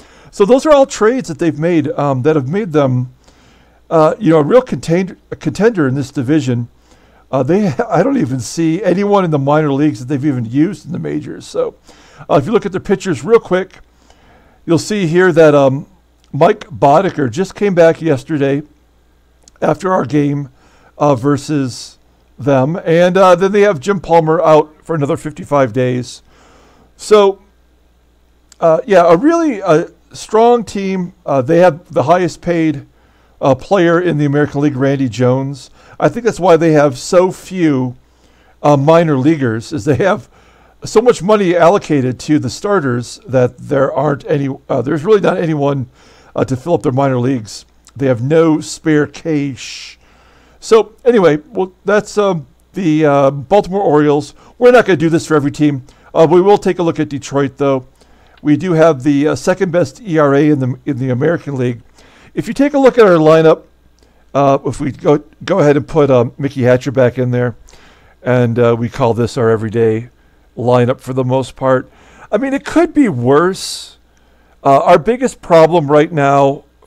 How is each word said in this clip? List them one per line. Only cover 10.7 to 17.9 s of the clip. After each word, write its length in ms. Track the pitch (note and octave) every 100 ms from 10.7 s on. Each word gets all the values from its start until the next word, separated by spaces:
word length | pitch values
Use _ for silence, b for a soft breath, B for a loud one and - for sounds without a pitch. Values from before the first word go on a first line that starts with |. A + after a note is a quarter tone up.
| G3+
in 80 | -
the 60 | F3
majors. 480 | D3+ D3+ - - -
So, 280 | - - - B B B B -
uh, 60 |
if 100 | E3+
you 80 | C3+
look 140 | A3+ G3
at 60 |
the 60 | F3+
pitchers 460 | - G3 G3 C#3
real 160 | D#3+ A3+
quick, 380 | - F3+ F#3 - _ b b b b b b b -
you'll 120 | E3
see 280 | - G#3+ E3+
here 260 | F3 F#3
that, 220 | D#3+ D#3+
um, 320 | D3 C#3 C3+ - _ _ _ _
Mike 340 | C3+ E3+ G#3+ -
Boddicker 600 | G#2 C#3+ D3+ F#3+ - C3+
just 240 | A2+ F#3+
came 200 | - G3+
back 280 | F3 E3